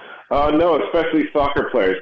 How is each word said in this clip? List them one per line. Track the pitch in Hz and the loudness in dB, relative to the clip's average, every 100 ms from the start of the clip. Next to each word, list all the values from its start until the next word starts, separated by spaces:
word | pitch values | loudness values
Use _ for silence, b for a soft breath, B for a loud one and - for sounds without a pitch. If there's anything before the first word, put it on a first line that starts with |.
| B B - | B B -4
Uh, | 135 151 | 0 2
no, | 151 175 147 - | 2 2 2 0
especially | 170 160 156 - | -2 0 0 0
soccer | 147 143 143 - | 0 0 -2 -2
players, | 120 95 95 | 0 0 0